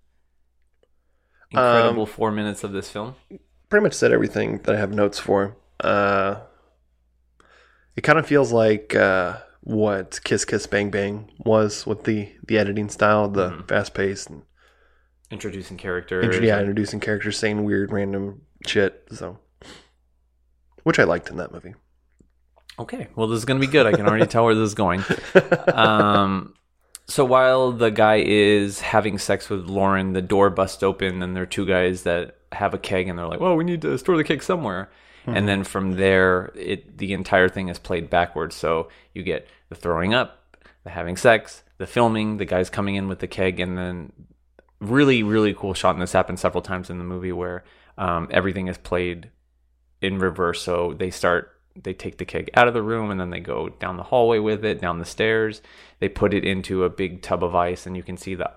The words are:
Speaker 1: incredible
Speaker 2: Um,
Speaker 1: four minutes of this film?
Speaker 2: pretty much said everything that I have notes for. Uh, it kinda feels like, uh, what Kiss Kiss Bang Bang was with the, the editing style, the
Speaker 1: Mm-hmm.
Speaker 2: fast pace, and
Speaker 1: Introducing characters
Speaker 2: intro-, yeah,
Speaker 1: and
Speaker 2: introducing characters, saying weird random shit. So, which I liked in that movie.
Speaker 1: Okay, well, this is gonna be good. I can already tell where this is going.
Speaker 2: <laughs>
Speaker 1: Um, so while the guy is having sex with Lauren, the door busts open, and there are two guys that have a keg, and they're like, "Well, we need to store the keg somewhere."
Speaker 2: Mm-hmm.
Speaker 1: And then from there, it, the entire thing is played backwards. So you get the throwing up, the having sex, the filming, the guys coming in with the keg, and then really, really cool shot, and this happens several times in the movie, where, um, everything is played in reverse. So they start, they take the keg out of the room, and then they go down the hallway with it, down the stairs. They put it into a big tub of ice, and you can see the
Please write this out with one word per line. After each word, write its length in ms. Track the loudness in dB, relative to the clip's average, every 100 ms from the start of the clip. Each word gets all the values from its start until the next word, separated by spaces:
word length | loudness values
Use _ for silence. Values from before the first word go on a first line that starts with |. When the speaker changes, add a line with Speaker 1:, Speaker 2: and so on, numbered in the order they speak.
| _ _ _ _ _ _ _ _ _ _ _ _ _ _ _
Speaker 1:
incredible 520 | 2 4 6 4 2
Speaker 2:
Um, 60 | -4
Speaker 1:
four 220 | -2 -2
minutes 340 | 0 -4 -6
of 80 | -8
this 180 | -8 -8
film? 240 | -10 -10 -14 _ -20 _ _ _
Speaker 2:
pretty 140 | 2
much 80 | 2
said 180 | 2 2
everything 460 | 2 -2 -2 -4 -4
that 100 | -2
I 40 | -2
have 140 | 0
notes 260 | 0 0 -2
for. 380 | -2 0 0 -6 _ _
Uh, 600 | -2 0 2 0 0 -4 -12 _ _ _ _ _ _ _ _ _ _ _ _ _ _ -4
it 60 |
kinda 200 | 4 4
feels 280 | 4 2 4
like, 420 | 4 4 2 0 2
uh, 420 | 4 4 0 -4 -14 _
what 580 | -6 0 0 0 -6 -12
Kiss 200 | -2 -2
Kiss 220 | 0 -4 -2
Bang 240 | -2 -2
Bang 400 | -2 -4 -6 -12 _
was 420 | 2 2 2 -2 -8
with 180 | -6
the, 280 | -4 -4 -6 -14 -2
the 120 | 0
editing 300 | 0 -2 -6
style, 400 | 0 4 4 2
the 220 | 0 -2
Speaker 1:
Mm-hmm. 160 | -4 -2
Speaker 2:
fast 280 | -2 -2
pace, 320 | -4 -4 -4 -12
and 160 | -18 _ _ _ _ _ _ _ _ _
Speaker 1:
Introducing 460 | -12 -10 -10 -14 -12
characters 480 | -6 -6 -4 -2
Speaker 2:
intro-, 160 | 0 2
yeah, 120 | 2
Speaker 1:
and 80 | 2
Speaker 2:
introducing 360 | 0 -2 -4 -4
characters, 400 | -4 -4 -4 -2
saying 240 | -2 -2
weird 300 | 0 0 0
random 480 | -2 -4 -4 -6 -10 _ _ -4
shit. 400 | 0 0 -2 _
So, 260 | -14 -14 -16 _ _ -20 -20 _ _ _ _ _ _ _ _ _ _
which 160 | 0 2
I 60 |
liked 240 | 2 2 -4
in 60 | -10
that 160 | -12
movie. 220 | -12 -18 -20 _ _ _ _ _ _ _ _ _ -16
Speaker 1:
Okay, 280 | -12 -12 -12
well, 140 | -4 -2
this 80 | -2
is 60 |
gonna 160 | -2 0
be 60 | 2
good. 180 | 4 6
I 60 |
can 160 | 4 2
already 180 | 2 2
tell 180 | 4
where 100 | 4 4
this 100 | 2
is 60 |
going. 300 | 0 0 0 -2
Speaker 2:
<laughs> 600 | -6 4 4 4 2 2
Speaker 1:
Um, 800 | 4 4 6 4 4 2 0 -6 _ _ _ _ -20 -8
so 180 | 0
while 460 | 4 6 6 6 2
the 180 | 2 2
guy 260 | 4 6 6
is 640 | 4 6 6 6 2 -4
having 380 | 0 2 2 -4
sex 300 | -2 -4 -2
with 200 | -8 -4
Lauren, 440 | 0 2 2 0
the 80 | -2
door 260 | 0 4 4
busts 320 | 4 -2 0
open, 400 | -2 0 -4 -4
and 120 | -6 -6
there 60 |
are 20 | -6
two 200 | -4 0
guys 360 | 2 2 0
that 320 | -2 -2 -2 -12 _
have 200 | -4 -2
a 40 | -2
keg, 300 | -2 -2 -2
and 100 | -4
they're 80 | -6
like, 140 | -2
"Well, 160 | 0 0
we 80 |
need 180 | 0 -4
to 140 | -4 -4
store 180 | 0 0
the 80 |
keg 180 | 0 -2
somewhere." 480 | -2 -4 -4 -6 -10 _ _ -16 -6
Speaker 2:
Mm-hmm. 60 | -2
Speaker 1:
And 120 | 0
then 160 | 0
from 320 | -2 -4 -4 2
there, 560 | 4 6 4 2 -2
it, 440 | -10 -8 -8 -8 -12
the 140 | -8
entire 360 | -6 2 4 4
thing 200 | 2 -8
is 100 | -10
played 320 | -6 -6 -2
backwards. 440 | 0 0 -4 -8 -4
So 320 | -2 -2 -4 -14 _
you 80 | -12
get 240 | -8 -8 -8 _ _
the 60 |
throwing 380 | -10 -4 -2 0
up, 420 | 0 -2 -8 _ _ _ _
the 60 | -16
having 260 | -10 -8 0
sex, 460 | 4 4 0 -18 _ _
the 80 | -6
filming, 500 | 0 2 2 -2 -4
the 60 |
guys 240 | -2 0 0
coming 240 | -2 -4 -2
in 120 | -4
with 120 | -6
the 60 | -8
keg, 320 | -2 -2 -2
and 160 | -4 -4
then 340 | -6 -8 -12 -20 -20 _ _ _ _ _
really, 420 | -2 4 4 4
really 320 | 2 2 2
cool 200 | 0 -6
shot, 200 | 0 0
and 80 | 0
this 100 | 0
happens 280 | 0 0 -2
several 220 | -2 -2
times 280 | -4 -8 -8
in 80 | -10
the 60 |
movie, 280 | -10 -8 -8
where, 320 | -6 -8 -10 -14 _ _ -6
um, 300 | -4 -2 0
everything 360 | 0 0 -4 -6
is 100 | -8
played 520 | -4 -4 -2 -6 -14 _ _ _ _ _ _ _
in 180 | -4 0
reverse. 440 | -2 0 -2 -2
So 320 | -4 -2 -2
they 160 | -4 -8
start, 420 | -2 2 2 -2 _ _ -16
they 160 | -12
take 240 | -10 -12 -12
the 60 |
keg 260 | -8 -8 0
out 120 | 4 4
of 60 |
the 80 | 4
room, 280 | -2 -4 -4
and 100 | -4
then 100 | -6
they 100 | -8
go 280 | -8 -6 -8
down 280 | -8 -8 -8
the 40 |
hallway 340 | -2 2 4 4
with 260 | 0 -2
it, 160 | -2 -2
down 180 | -4 -4
the 60 |
stairs. 560 | -8 -2 0 0 -2 -6 -18 -20 -20 _
They 80 | -6
put 240 | 0 0
it 100 | 2
into 400 | 0 -4 -4 -2
a 60 | -2
big 300 | -2 -6 -6
tub 220 | -4 -2
of 100 | 0
ice, 320 | 0 0 -4 -10
and 80 | -12
you 60 |
can 140 | -10 -12
see 180 | -10
the 160 | -8 -6